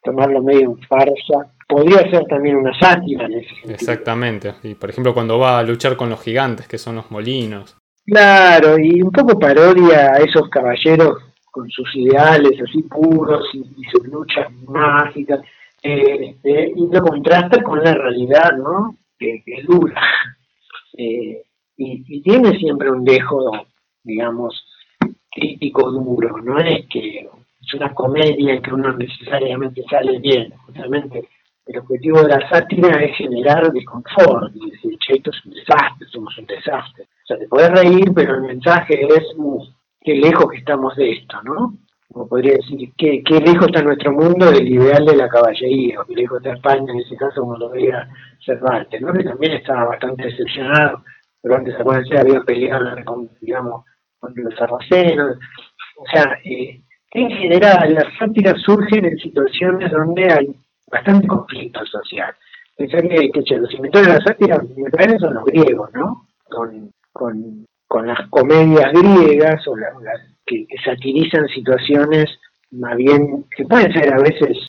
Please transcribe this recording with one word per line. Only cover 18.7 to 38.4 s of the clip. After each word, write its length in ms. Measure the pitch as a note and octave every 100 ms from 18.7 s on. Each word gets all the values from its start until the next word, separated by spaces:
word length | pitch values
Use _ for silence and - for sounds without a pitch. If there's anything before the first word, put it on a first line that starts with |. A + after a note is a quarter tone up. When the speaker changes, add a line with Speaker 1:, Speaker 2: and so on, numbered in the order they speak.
| F#3+ A3 - _ _
Speaker 1:
Que, 240 | A#2 A2+
que 120 | - B2
es 100 | C#3+
dura. 360 | F3 - - - - - - _ _ _ - _ -
Eh, 460 | A#2 A#2 A2 - _ _ _ _
y, 260 | C3 B2+ -
y 140 | C#3+
tiene 360 | F#3 B3 A3+ F#3+
siempre 320 | D#3+ C#3+ C#3
un 120 | B2+
dejo, 640 | B2+ C3 - C#3+ B2+ G#2 - _ _ _
digamos, 640 | A#2 G#2+ A#2 A#2 A#2+ - _ _ _ _ - - _
crítico 600 | - D#3 - C#3+ C3+ B2+
duro, 460 | C3 B2+ A#2+ A2+ A2
no 160 | A2+ C#3+
es 300 | E3 C#3 -
que 300 | A2 G#2+ G2+
es 540 | - _ _ _ -
una 200 | C#3 C#3+
comedia 640 | - B2+ D3 D3+ C#3+ C#3 B2+
en 60 |
que 120 | B2
uno 200 | C3 C3
necesariamente 920 | B2 B2 - - C#3 C3+ B2+ C3 B2+ -
sale 280 | C#3 C3 B2+
bien, 320 | C#3 B2 A2+ _ _
justamente 600 | C#3 B2 C#3+ C3 A#2+ - _ _ _ -
el 100 | B2
objetivo 460 | B2 B2+ D3+ D#3+
de 60 | D3+
la 200 | C#3 -
sátira 540 | E3+ E3+ F3+ F3 D3+
es 120 | D3 -
generar 540 | C#3+ A#2+ C3+ D3+ E3
desconfort, 840 | B2+ - A#2+ - - E3 A#2+ - -
y 160 | D#4+
decir, 260 | - A2+ A2
"Che, 200 | - C3+
esto 120 | D3+
es 160 | - -
un 80 |
desastre, 540 | - - - - - -
somos 280 | A#2+ G#2+ -
un 80 | A2
desastre". 560 | - - C3+ - _
O 240 | - _ _
sea, 100 | -
te 100 | G#2+
podés 220 | C3 E3+
reír, 420 | F3+ F3+ F#3 F#3+ D#3
pero 200 | C#3
el 60 | C3